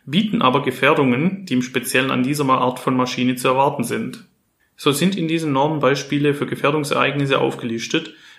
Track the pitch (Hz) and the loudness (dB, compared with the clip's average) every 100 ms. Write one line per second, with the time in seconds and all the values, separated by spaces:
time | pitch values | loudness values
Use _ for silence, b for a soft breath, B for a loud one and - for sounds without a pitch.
0 | - 160 214 - 127 135 135 123 135 151 | -2 -2 0 2 2 2 -2 0 2 4
1 | 135 120 175 190 - 127 123 135 - 135 | 2 2 0 -2 -2 -2 -2 -4 -2 0
2 | 131 127 127 147 135 127 123 123 - 127 | 0 0 -2 0 0 2 0 -2 -2 0
3 | 127 - 127 123 135 131 143 139 117 117 | 0 0 -2 0 0 2 2 0 -4 -4
4 | 127 - - _ _ _ _ _ 147 143 | -6 -10 -18 _ _ _ _ _ 0 2
5 | 175 196 160 165 156 135 151 156 131 139 | 0 0 -2 -2 0 2 2 2 2 0
6 | - 143 147 143 131 - 139 151 147 139 | -2 0 0 0 -4 0 0 0 0 0
7 | 131 143 139 127 123 - 120 113 - 165 | 0 0 0 2 0 -2 -6 -6 -2 -4
8 | - B B | -4 B B